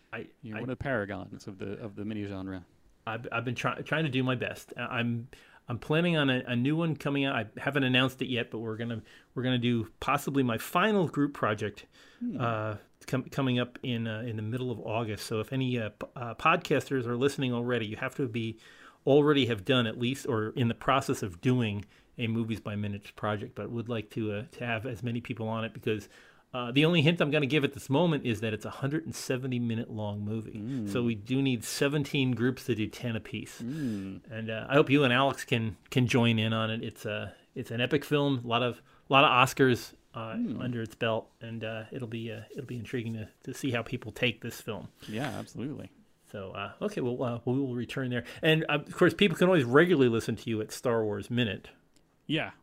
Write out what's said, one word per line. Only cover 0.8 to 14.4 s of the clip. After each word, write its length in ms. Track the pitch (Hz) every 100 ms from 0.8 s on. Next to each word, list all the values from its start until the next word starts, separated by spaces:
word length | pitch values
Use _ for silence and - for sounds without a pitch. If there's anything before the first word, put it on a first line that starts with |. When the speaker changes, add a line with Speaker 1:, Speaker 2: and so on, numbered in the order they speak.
Speaker 2:
paragons 640 | 143 123 101 95 98 - -
of 120 | 95
the, 140 | 104 104
of 140 | 113 101
the 80 | 104
mini 200 | 107 101
genre. 380 | 98 95 92 85 _ _ _ -
Speaker 1:
I've, 220 | 110 120
I've 100 | 117
been 120 | 120 120
try-, 260 | 127 -
trying 240 | - 151 160
to 40 |
do 140 | 127
my 120 | 127 123
best. 360 | 104 - - -
I, 60 |
I'm, 440 | 120 123 117 117 120 - - - -
I'm 100 | 117
planning 380 | - 156 175 160
on 140 | 139
a, 120 | 127 -
a 80 | 120
new 220 | 131 156
one 180 | 165 143
coming 300 | 147 139 135
out. 100 | 131
I 120 | 107 -
haven't 240 | 139 139
announced 380 | 127 127 131 -
it 60 | 131
yet, 200 | 117 120
but 100 | 110
we're 180 | 113 110
gonna, 240 | 117 113 - - _
we're 100 | -
gonna 140 | 123 123
do 320 | 120 117 107 -
possibly 420 | - 131 - 139
my 140 | 123 110
final 500 | - 175 208 208 151
group 240 | - 143
project, 520 | - 110 107 104 - - - - -
Speaker 2:
Hmm. 160 | 240 202
Speaker 1:
uh, 360 | 120 110 110 104 - _ -
com-, 160 | 127
coming 360 | - - 135 123
up 180 | 123 -
in, 240 | 135 117 113
uh, 140 | 110 120
in 120 |
the 40 | 107